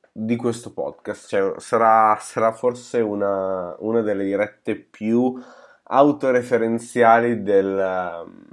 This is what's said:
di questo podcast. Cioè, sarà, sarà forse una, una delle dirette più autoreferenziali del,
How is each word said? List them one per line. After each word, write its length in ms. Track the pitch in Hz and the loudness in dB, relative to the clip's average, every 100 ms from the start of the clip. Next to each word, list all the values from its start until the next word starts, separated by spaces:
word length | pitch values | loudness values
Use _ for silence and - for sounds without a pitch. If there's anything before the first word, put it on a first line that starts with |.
| _ | _
di 240 | - 110 117 | -10 -4 -2
questo 360 | 120 117 - | -2 -6 -10
podcast. 560 | - - - - 104 - | -8 -8 -8 -12 -12 -4
Cioè, 260 | 101 98 - | -2 -2 -4
sarà, 560 | - 113 113 113 110 107 | -2 2 6 6 4 2
sarà 320 | - 127 113 | -4 -2 -2
forse 480 | 110 123 120 - 123 | 0 -4 -4 -6 -2
una, 760 | 107 101 101 98 95 95 87 - | -2 -2 -2 -2 -4 -6 -8 -8
una 200 | - 117 | -2 0
delle 220 | 107 98 | 0 -2
dirette 520 | 98 98 104 _ - 104 | -2 -2 -4 _ -8 -8
più 580 | - - 107 117 127 127 - - - _ | -8 -8 0 2 0 -2 -16 -20 -20 _
autoreferenziali 1600 | - 131 147 143 131 123 123 117 113 117 117 120 117 117 120 110 | -2 2 4 2 0 0 0 -2 0 -4 -4 2 6 6 4 -2
del, 800 | 98 98 98 95 95 92 87 85 82 50 - | 2 2 2 -2 -2 -2 -6 -10 -16 -20 -20